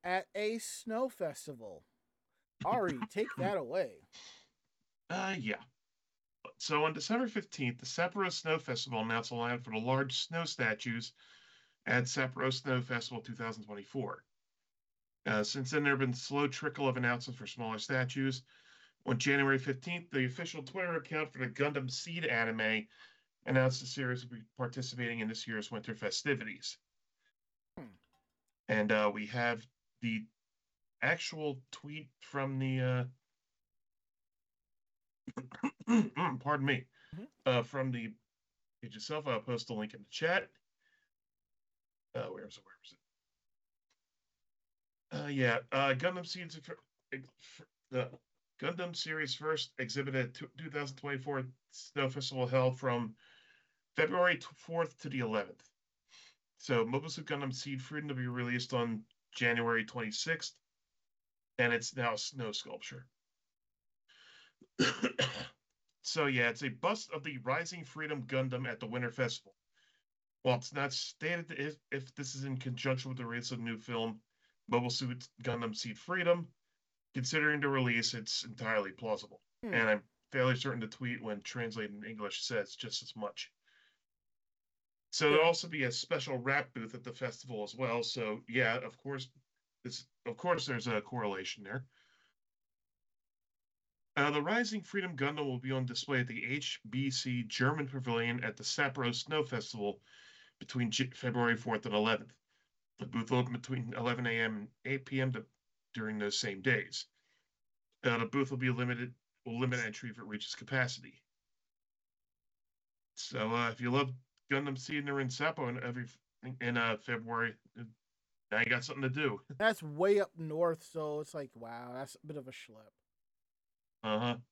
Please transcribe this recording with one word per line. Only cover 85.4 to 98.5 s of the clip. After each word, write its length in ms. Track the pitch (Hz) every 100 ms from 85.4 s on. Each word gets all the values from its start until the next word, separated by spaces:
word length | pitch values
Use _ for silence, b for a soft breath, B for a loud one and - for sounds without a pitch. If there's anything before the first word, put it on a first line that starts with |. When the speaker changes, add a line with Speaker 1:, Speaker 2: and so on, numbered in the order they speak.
Speaker 1:
Yeah. 40 | 165
Speaker 2:
also 200 | 165 170
be 140 | 156
a 80 | 127
special 460 | 123 - 151 135 131
rap 360 | 127 143 135
booth 220 | 127 113 123
at 80 |
the 100 | 123
festival 500 | - 127 - 127 113
as 120 | 104 117
well. 280 | 127 117
So, 380 | 113 123 110 107 -
yeah, 260 | 120 113 123
of 200 | 110 -
course, 320 | 139 135 131 _ _ _ _ _ 123
it's, 220 | 127 - _ -
of 100 | 113
course, 300 | 180 165 139
there's 220 | 120 117
a 120 | 107
correlation 640 | - 123 104 95 95 -
there. 220 | 98 127 131 b b b b _ _ _ _ _ _ _ _ _ _ _ _ _ _ _ _ _ _ -
Uh, 120 | 143
the 120 | 151
Rising 400 | 151 226 240 214
Freedom 340 | 175 202 185 143
Gundam 300 | 139 151 143
will 120 | 127
be 140 | 131
on 140 | 131 127
display 340 | 117 - 131
at 80 | 123
the 160 | 113 120
H 360 | 147 - - 107
B 200 | 123 135
C 340 | 131 127 123 110
German 400 | - 127 151 139
Pavilion 560 | 135 127 117 117 120
at 140 | 110